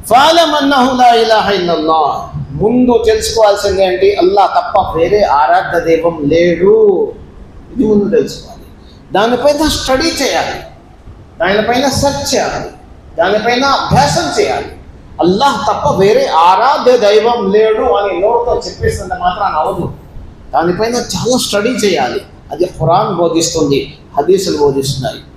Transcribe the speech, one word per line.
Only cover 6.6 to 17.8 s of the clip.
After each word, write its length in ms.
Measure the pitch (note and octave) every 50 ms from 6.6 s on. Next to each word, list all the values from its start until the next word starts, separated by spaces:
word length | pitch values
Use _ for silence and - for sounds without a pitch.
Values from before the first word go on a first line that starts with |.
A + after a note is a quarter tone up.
| F3+ G3+ G#3+ A3 G#3+ G3+ F#3 E3 C#3+ - - - - - - - - - - - - -
ఇది 140 | - - G#3
ముందు 220 | G#3+ G#3 G3+ G3+ F3+
తెలుసుకోవాలి. 540 | D#3+ D3 C3 - - - - - - - - - - - - - - - - -
దానిపైన 560 | - F#3 G#3+ A#3 B3 A#3+ B3+ D4 D4 D4 D#4 D4
స్టడీ 400 | - - - C4 C4 C4 D#4+ E4
చేయాలి, 520 | - - C4+ G#3+ F3 D3+ - - - - - - - - - - - - - - - - - - - -
దానిపైన 480 | E3 F3+ G3+ G#3+ A3 A#3 A#3+ B3+ C#4+ C4+
సెర్చ్ 460 | - - C#4+ C#4 C4+ C#4 C#4 - -
చేయాలి, 360 | G#3 D#3 - - - - - - - - - - - - - - -
దానిపైన 460 | E3 F#3+ G#3 G#3+ G#3+ A#3 B3 B3 C4+
అభ్యాసం 760 | C#4 C4 - - - - A#3+ C#4 C#4+ - E4 D#4+ C#4 - -
చేయాలి. 340 | D#3+ - A#2+ A#2 G#2+ - - - - - - - - - - -
అల్లాహ్ 500 | D#3 F3 F#3+ G#3+ C#4 C#4+ B3+ F#3+ - A3
తప్ప 180 | G3+ G3 - G3
వేరే 380 | F3 F#3 F#3+ G3+ A3 C4 C#4
ఆరాధ్య 720 | - C#3+ D#3+ E3+ F3 F#3+ F#3+ A3+ C4 D4+ C#4+ - B3 B3 -
దైవం 540 | G#3 G3+ G#3 G#3+ G#3+ A#3 A#3+ A3+ G3+ F#3+
లేడు 300 | G3 G#3+ A3 A3 A3 A3